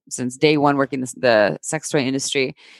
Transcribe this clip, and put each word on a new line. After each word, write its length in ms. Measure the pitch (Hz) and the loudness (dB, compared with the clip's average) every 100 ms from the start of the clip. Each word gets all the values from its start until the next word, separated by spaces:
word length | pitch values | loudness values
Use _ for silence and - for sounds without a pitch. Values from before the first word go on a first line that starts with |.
| _ | _
since 280 | - 123 131 | -8 -8 0
day 180 | 151 151 | 2 4
one 220 | 143 143 | 2 2
working 240 | 135 131 | -2 -4
this, 120 | 127 | -8
the 460 | - 127 110 101 78 | -2 2 4 4 0
sex 280 | - 156 - | -8 -8 -4
toy 100 | 156 | -2
industry. 560 | 127 135 - 143 131 - - | -2 -4 -4 -4 -4 -8 -20